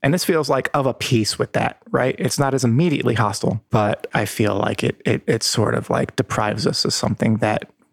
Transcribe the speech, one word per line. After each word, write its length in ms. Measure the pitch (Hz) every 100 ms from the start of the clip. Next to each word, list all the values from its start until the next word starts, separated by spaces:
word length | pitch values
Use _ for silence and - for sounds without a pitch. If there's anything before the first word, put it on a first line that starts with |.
And 100 | -
this 120 | 175
feels, 260 | - 165 139
like, 180 | 135 127
of 100 | 147
a 80 | 135
piece 460 | 113 - 120 104 -
with 160 | 110
that, 240 | - - - -
right? 240 | - 127 -
It's 200 | 127 -
not 140 | 139
as 100 | 131
immediately 520 | 120 117 175 147 120
hostile, 500 | 113 107 101 - 110 _
but 360 | 117 104 - -
I 140 | - 104
feel 280 | - 104
like 300 | 101 - -
it, 160 | - - -
it, 160 | 117 -
it 160 | 113
sort 320 | - - 107
of, 140 | 117 -
like, 260 | 127 135
deprives 520 | - - - 107 110 -
us 180 | -
of 80 | -
something 460 | - - 107 110 110
that 320 | 110 107 - _ _